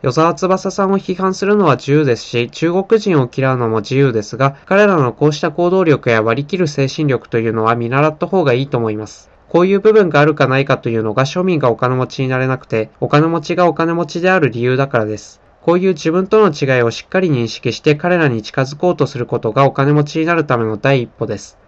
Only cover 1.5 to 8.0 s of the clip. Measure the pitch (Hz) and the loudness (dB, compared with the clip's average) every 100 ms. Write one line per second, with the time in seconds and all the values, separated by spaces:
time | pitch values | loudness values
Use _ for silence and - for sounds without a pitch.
1.5 | 208 180 123 - 147 147 113 - 120 120 | 2 2 0 2 0 2 -2 -2 -4 -4
2.5 | - 165 175 190 226 208 165 123 - 131 | -2 -2 0 2 2 4 2 0 0 0
3.5 | 127 120 110 104 131 139 113 104 113 135 | 0 0 -2 -2 2 2 0 -4 -2 -2
4.5 | 143 - 190 208 180 127 113 147 147 170 | -2 -2 2 4 4 0 2 0 0 -4
5.5 | 151 175 185 175 135 - 113 110 117 143 | -2 0 2 2 2 2 0 2 -2 -4
6.5 | 190 170 147 135 - 151 123 - 120 113 | -2 -4 -2 -4 -2 -2 -2 -2 -4 -2
7.5 | 110 110 117 117 135 | 0 0 0 -2 0